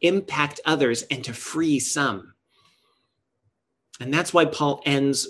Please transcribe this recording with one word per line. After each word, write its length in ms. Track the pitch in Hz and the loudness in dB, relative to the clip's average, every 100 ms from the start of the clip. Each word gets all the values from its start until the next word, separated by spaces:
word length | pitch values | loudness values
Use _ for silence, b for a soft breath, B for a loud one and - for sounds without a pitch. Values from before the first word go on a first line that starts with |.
impact 600 | 170 196 190 147 147 - | 0 0 -2 -2 -2 -2
others 380 | 156 156 127 117 - | -2 2 2 0 -4
and 120 | 131 | -6
to 100 | 123 | -8
free 440 | 117 - 156 165 139 | -12 -8 -2 0 0
some. 540 | - 151 135 98 - _ _ _ _ _ _ _ _ _ _ _ _ _ _ _ _ - | 0 -2 -2 -4 -12 _ _ _ _ _ _ _ _ _ _ _ _ _ _ _ _ -12
And 140 | 127 | -2
that's 180 | 151 170 | -2 4
why 140 | 175 151 | 4 4
Paul 340 | - 147 143 147 | 2 -2 0 0
ends 420 | 139 139 131 - | 2 2 0 -4